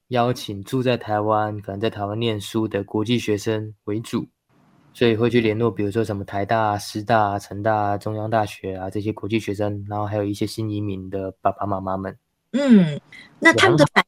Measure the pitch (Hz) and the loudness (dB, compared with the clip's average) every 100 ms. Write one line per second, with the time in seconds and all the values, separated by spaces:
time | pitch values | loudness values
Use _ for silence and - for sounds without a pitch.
0 | - 123 120 123 - 98 98 131 127 120 | -4 0 0 0 -6 -10 -4 -2 0 0
1 | - 107 107 107 107 104 101 98 110 104 | 0 0 2 2 0 -4 -8 -4 -2 -2
2 | 101 107 117 107 101 113 110 101 98 107 | -4 -2 -2 -2 -4 -2 -2 -2 -2 -2
3 | 107 120 110 104 117 110 107 110 - 104 | 0 0 0 -2 0 -4 -4 -10 -8 -6
4 | 117 120 - _ _ _ _ _ _ - | -4 -4 -4 _ _ _ _ _ _ 0
5 | 120 110 120 120 113 107 117 107 104 104 | 2 4 2 4 2 2 0 0 0 0
6 | 110 101 98 101 101 113 107 101 - 110 | -2 -2 -6 -4 0 0 2 -2 -4 -8
7 | 101 113 104 101 - 98 104 107 101 101 | 0 2 2 0 -6 -4 0 0 0 -2
8 | 107 107 107 113 104 - 98 92 95 110 | -4 -6 -2 0 0 -4 -10 -8 -6 -4
9 | 104 107 101 113 107 98 104 104 101 104 | -4 -6 -2 -2 -2 -2 -4 -4 -6 -6
10 | 104 107 104 104 104 - 110 104 104 95 | -4 -2 -2 -2 -4 -4 -6 -4 -4 -6
11 | 95 98 95 - 98 - 101 98 95 95 | -8 -6 -8 -4 -2 -2 -4 -4 -4 -6
12 | 95 98 _ _ _ 233 285 220 165 143 | -6 -10 _ _ _ 0 6 8 8 0
13 | - - - _ 330 330 381 330 294 - | -12 -20 -20 _ 4 6 6 6 6 4